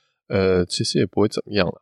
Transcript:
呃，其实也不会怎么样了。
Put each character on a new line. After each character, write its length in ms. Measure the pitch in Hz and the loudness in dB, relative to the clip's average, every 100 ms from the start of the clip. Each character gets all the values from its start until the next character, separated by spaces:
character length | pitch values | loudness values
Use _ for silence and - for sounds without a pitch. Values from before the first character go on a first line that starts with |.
| _ _ - | _ _ -6
呃， 360 | 104 95 92 | 0 2 2
其 180 | 90 - | 0 -4
实 160 | 113 143 | -2 0
也 80 | 110 | 0
不 140 | - | 2
会 80 | 104 | 0
怎 140 | - - | 0 -4
么 60 | |
样 140 | 101 85 | -2 -2
了。 80 | - | -4